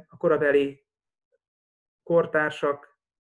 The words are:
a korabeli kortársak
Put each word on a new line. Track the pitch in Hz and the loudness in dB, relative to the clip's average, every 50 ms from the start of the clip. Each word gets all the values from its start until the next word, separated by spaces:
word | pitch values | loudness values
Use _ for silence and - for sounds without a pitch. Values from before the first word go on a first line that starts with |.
| - _ | -12 _
a | - - | -12 -4
korabeli | - 170 156 143 151 143 139 143 139 139 139 - _ _ _ _ _ _ _ _ _ _ _ _ _ _ _ _ _ _ _ _ _ _ _ _ _ | -2 0 0 2 2 2 2 2 0 0 -4 -10 _ _ _ _ _ _ _ _ _ _ _ _ _ _ _ _ _ _ _ _ _ _ _ _ _
kortársak | - 170 170 165 165 - 156 151 151 147 - - 143 143 - - - _ _ _ _ _ _ _ _ | 0 0 0 2 2 0 -2 -2 -2 -4 -4 -4 -4 -4 -6 -10 -20 _ _ _ _ _ _ _ _